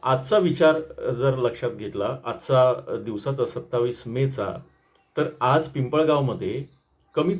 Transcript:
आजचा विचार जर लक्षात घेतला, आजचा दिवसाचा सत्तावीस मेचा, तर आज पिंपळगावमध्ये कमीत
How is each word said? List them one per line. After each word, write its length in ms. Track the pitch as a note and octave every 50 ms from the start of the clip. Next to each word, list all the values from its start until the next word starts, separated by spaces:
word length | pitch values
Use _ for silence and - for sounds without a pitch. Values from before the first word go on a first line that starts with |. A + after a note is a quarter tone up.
आजचा 360 | - B2+ C3+ C3 - - G#3 G#3
विचार 420 | F3+ E3+ C#3 - D#3+ D#3 D#3+ D#3+ - - - - - -
जर 260 | B2+ A#2 C3 C#3 C3
लक्षात 340 | C3 A#2+ A#2 - - C3 A#2
घेतला, 480 | G#2+ G#2 G#2+ G2 - G2+ G2+ A2+ B2+ B2 -
आजचा 480 | A#2 A#2+ - - - C3+ B2+ B2+ B2+ B2 - - - A2 A2 G#2
दिवसाचा 400 | A2+ G#2+ G#2 - C#3 C#3 C3 A#2+
सत्तावीस 580 | - - B2 A#2+ - - A#2+ A#2+ A#2+ A#2 - -
मेचा, 500 | A#2 A2+ B2+ C3+ C3+ C3+ C3 G2+ F#2+ - - - - _ _ _ _ _ _ _ _ _
तर 120 | D3 D3+ - - -
आज 260 | B2 B2+ C#3 D#3+ D#3
पिंपळगावमध्ये 960 | - - C#3 B2+ B2 D3 D3+ D#3 D#3 D3+ C#3+ C3+ B2 G#2 F2+ G2 F#2 A2 C3 C#3 - _ _ _ _ _ _ _ _ _
कमीत 220 | D3+ D3+ F3+ F3